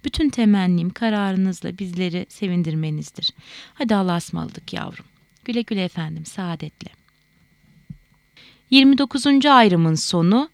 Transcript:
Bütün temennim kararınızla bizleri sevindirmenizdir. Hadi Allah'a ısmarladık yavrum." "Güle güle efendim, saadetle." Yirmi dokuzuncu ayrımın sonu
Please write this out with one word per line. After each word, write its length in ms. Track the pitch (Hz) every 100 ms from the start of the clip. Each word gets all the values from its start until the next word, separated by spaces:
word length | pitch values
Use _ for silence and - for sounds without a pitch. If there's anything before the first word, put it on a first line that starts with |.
| 285
Bütün 240 | - 302
temennim 600 | 254 220 202 180 175 175
kararınızla 880 | - 226 214 196 190 190 175 175 180
bizleri 480 | 190 175 180 175 -
sevindirmenizdir. 1040 | - 196 175 165 156 156 151 147 - - - - - -
Hadi 220 | _ 254 208
Allah'a 220 | 185 170
ısmarladık 560 | - 170 160 - -
yavrum." 320 | - - - - _ _ _ -
"Güle 160 | 240
güle 220 | 226 202
efendim, 420 | 180 - 156 160 156
saadetle." 640 | - 180 165 151 _ - _ _ _ _ _ _ _ _ _ _ - _ _ _ _ - _ _
Yirmi 280 | 269 269 277
dokuzuncu 540 | 277 269 285 277 285
ayrımın 440 | 262 214 175 165 160
sonu 540 | - 175 170 220 302